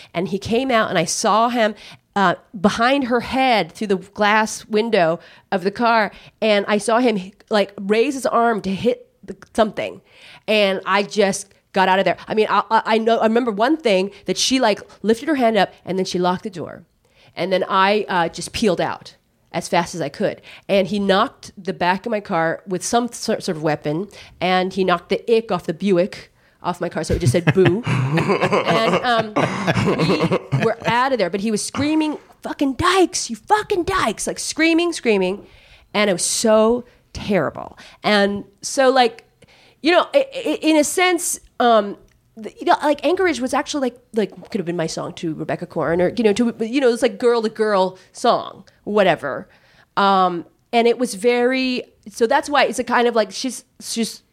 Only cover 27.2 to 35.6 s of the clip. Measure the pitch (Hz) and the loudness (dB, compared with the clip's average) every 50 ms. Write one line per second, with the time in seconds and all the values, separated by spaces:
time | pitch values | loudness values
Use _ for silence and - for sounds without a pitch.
27.2 | 165 131 - 185 165 165 - 190 185 - 175 214 247 - 131 127 127 135 147 160 | 2 2 2 2 2 2 4 4 4 4 4 0 0 -2 -2 0 0 0 0 0
28.2 | - - 202 147 - 190 - 180 131 - 170 160 - - 180 180 - 247 240 226 | 0 0 0 0 0 0 0 0 0 2 0 0 2 2 0 0 0 0 0 0
29.2 | 220 214 214 - - - - 190 202 185 - - 202 - 170 131 156 160 185 151 | 0 -2 -2 -2 -2 -2 -2 -4 -2 -2 0 0 0 0 0 2 2 0 2 2
30.2 | - 165 180 - - - - 135 - 226 - - - 165 220 240 254 277 269 233 | 0 0 0 -2 -2 -2 -2 0 0 0 -2 -2 -2 -2 0 0 0 0 0 0
31.2 | - - - 202 196 226 220 202 - - - - 277 294 311 311 311 302 285 - | -2 -2 -2 -4 -2 -2 -2 -2 -4 -4 -6 -4 -2 0 0 0 0 -2 -4 -8
32.2 | - - - _ - 220 311 - 302 269 262 - 311 - 381 392 359 330 - - | -12 -18 -20 _ -10 -8 -4 -2 -2 -2 -2 0 0 2 4 4 2 2 0 -4
33.2 | - - 233 - - - 403 427 415 - 427 359 330 370 381 370 - 240 190 - | -8 -8 -10 -8 -2 0 0 0 0 0 -2 -2 -2 -2 -2 -2 -2 -2 -4 -4
34.2 | - - 175 - - - - - 320 330 330 320 349 349 320 - - 240 214 196 | -6 -8 -6 -6 -8 -6 -2 0 2 2 4 2 2 0 -2 -2 0 0 2 2
35.2 | 185 180 196 202 - - - - | 2 0 -2 -4 -10 -18 -20 -20